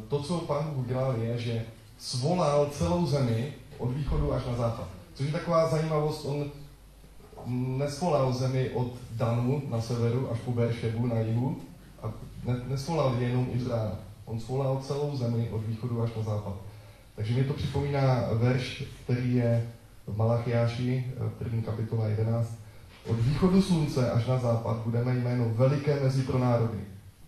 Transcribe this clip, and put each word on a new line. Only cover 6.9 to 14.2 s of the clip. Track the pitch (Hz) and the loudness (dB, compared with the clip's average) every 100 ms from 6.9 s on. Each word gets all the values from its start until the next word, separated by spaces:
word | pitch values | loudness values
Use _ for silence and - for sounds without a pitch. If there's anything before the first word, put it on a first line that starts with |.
| - - - - - 120 123 127 131 | -20 -20 -20 -20 -14 -6 -2 -2 -2
nesvolal | 143 - 180 139 131 | -2 0 2 4 4
zemi | 120 131 131 127 | 2 0 2 0
od | 127 123 - - | 0 -2 -4 -10
Danu | 113 120 120 123 147 131 | -2 0 2 2 0 0
na | 117 | -4
severu | 113 117 117 123 127 | -2 0 2 0 -2
až | 117 | -4
po | 123 | -2
Beeršebu | 117 117 113 113 110 123 | 0 2 0 -2 0 0
na | 113 | 0
jihu | 110 117 139 170 - - - - | 0 0 0 -4 -10 -18 -20 -10
a | 110 - - - 120 | -10 -8 -14 -10 -4
ne-, | 123 117 | -4 -2
nesvolal | 135 - 160 131 120 | -6 -2 2 2 2
jenom | 123 123 127 | 0 0 0
Izrael. | 127 120 117 107 95 - - | -2 -2 -2 -2 -6 -10 -16